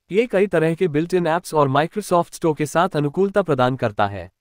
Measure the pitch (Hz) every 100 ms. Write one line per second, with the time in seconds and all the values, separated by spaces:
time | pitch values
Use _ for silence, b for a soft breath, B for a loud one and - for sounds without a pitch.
0 | _ 190 247 190 196 170 160 165 180 143
1 | 170 180 165 165 - 156 135 139 165 214
2 | - 175 165 - 165 151 151 165 185 151
3 | 147 175 196 202 175 131 127 131 117 104
4 | 101 101 87 _